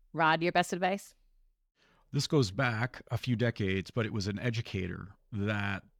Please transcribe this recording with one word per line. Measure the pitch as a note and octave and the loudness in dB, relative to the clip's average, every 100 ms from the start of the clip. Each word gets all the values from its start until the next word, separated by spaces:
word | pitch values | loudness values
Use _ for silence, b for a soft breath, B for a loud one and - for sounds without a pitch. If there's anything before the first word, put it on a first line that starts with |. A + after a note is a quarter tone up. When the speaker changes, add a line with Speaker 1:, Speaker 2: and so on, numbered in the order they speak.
| _ | _
Speaker 1:
Rod, | D#3 D#3+ D#3+ | 2 4 4
your | F3 | 4
best | F3 F3+ | 2 0
advice? | F3+ F#3 G3 - - _ _ _ _ _ b b b b | 0 -2 -2 -8 -20 _ _ _ _ _ b b b b
Speaker 2:
This | C#3+ - | -2 4
goes | D3+ G#2 | 4 4
back | G#2+ B2+ A2 B2 - - | 2 0 0 -2 -4 -6
a | A#2+ | -4
few | B2+ A2 | 0 2
decades, | A#2+ - G2 F#2+ - | 0 0 0 0 -2
but | A#2+ | -2
it | A2 | -2
was | A2+ G2 | -2 -4
an | G2 | -2
educator | A#2+ A2+ - G2 F2+ F#2 F#2 - _ | -2 -2 -4 -4 -4 -6 -12 -18 _
that | G2+ G2+ G#2 G2+ F#2+ - _ | -4 -2 -2 -2 -4 -8 _